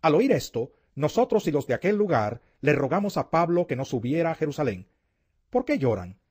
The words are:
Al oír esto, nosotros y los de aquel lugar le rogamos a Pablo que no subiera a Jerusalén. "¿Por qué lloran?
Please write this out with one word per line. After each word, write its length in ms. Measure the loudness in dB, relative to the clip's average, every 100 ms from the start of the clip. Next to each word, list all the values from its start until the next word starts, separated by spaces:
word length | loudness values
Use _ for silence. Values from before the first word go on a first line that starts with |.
Al 140 | 4 4
oír 160 | 4
esto, 400 | 2 0 -6 -8 _ _ -4
nosotros 520 | -2 0 2 2 0
y 40 |
los 160 | -2 -2
de 60 |
aquel 240 | -2 0 0
lugar 440 | 2 2 0 -6 _ _
le 120 | 0
rogamos 440 | 2 2 0 -2 -4
a 120 | -2
Pablo 380 | 0 2 0 0
que 80 | -4
no 100 | -4
subiera 460 | -4 -2 0 0
a 40 | -2
Jerusalén. 520 | -4 -2 -4 -4 -12 _ _ _ _ _ _
"¿Por 160 | -4 0
qué 120 | 0
lloran? 420 | 0 -2 -6 -16 _